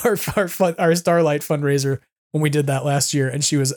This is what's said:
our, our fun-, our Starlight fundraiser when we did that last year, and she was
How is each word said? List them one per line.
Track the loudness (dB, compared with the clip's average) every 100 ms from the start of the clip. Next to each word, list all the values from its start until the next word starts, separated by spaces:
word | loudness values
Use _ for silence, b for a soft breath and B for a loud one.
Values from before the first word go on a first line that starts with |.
| -2
our, | -2 -2 -2
our | -2
fun-, | 0 0 2
our | 2 2
Starlight | 2 2 2 0
fundraiser | -2 -2 0 0 0 -4 -8 _ _
when | -2
we | 0
did | 0 0
that | -2 0
last | -2 0
year, | 0 -2
and | -2
she | -2 0
was | 0